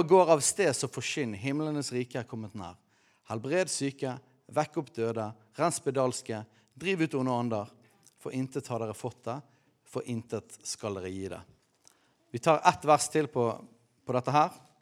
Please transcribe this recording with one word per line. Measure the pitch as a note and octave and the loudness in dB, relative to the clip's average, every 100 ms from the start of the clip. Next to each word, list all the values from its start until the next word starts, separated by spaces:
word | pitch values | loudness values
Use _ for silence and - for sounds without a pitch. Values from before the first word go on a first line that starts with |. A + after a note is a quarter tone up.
| E3 | 8
går | F#3 E3 | 8 8
av | D3+ | 6
sted, | - - F3 | 4 2 2
så | B2+ C3+ | 2 -2
forkynn, | - - D#3+ B2 G2 | -6 -6 -4 -4 -4
himlenes | C3 D3 D3+ D3 C3+ | -4 -2 -2 -4 -4
rike | B2 B2+ C3 | -4 -4 -6
er | A2 | -8
kommet | A2+ G#2+ G#2 | -10 -10 -12
nær. | E2+ F2+ _ _ _ _ - | -12 -14 _ _ _ _ -10
Helbred | A2 C3 F3 F3+ | -8 -2 -2 0
syke, | - C#3 C3+ C3 B2 - _ - | -2 -4 -4 -8 -8 -14 _ -6
vekk | C3 D3+ E3+ | -2 -2 -4
opp | C#3 - | -8 -4
døde, | A2+ A2+ G#2+ - _ - | -4 -2 -6 -10 _ -2
rens | E3 - | 0 0
spedalske, | C#3 C3 B2+ - - A2 A2+ _ _ | -2 0 0 -2 -6 -8 -10 _ _
driv | - F3 F#3 | -8 -2 0
ut | D#3+ C#3 | 0 0
onde | C3 A#2+ | 0 0
ånder. | A#2+ A2 G2+ - _ _ _ _ | -2 -2 -6 -12 _ _ _ _
For | - | -8
intet | C3 C3 C#3+ - | -6 -6 -6 -6
har | A#2 | -4
dere | A2 G#2+ | -4 -6
fått | B2 - A2+ | -10 -10 -10
det, | C3+ - _ _ _ _ | -10 -12 _ _ _ _
for | B2+ - | -8 -6
intet | A2+ - A2 - - - | -6 -6 -8 -8 -14 -12
skal | - G#2+ F#2+ | -8 -6 -6
dere | F#2 | -6
gi | F#2+ F#2+ | -6 -8
det." | F2+ - _ _ _ _ _ _ _ _ | -10 -16 _ _ _ _ _ _ _ _
Vi | A#2 | 0
tar | E3 D3+ F3 | 4 4 4
ett | - | 4
vers | C#3+ D3 - | 6 4 4
til | D#3 D3 | 0 0
på, | C3 A#2 - - _ _ _ | 0 0 -2 -10 _ _ _
på | - B2 | -4 -2
dette | B2+ | 2
her. | D3 F3 - - _ | 2 2 -2 -20 _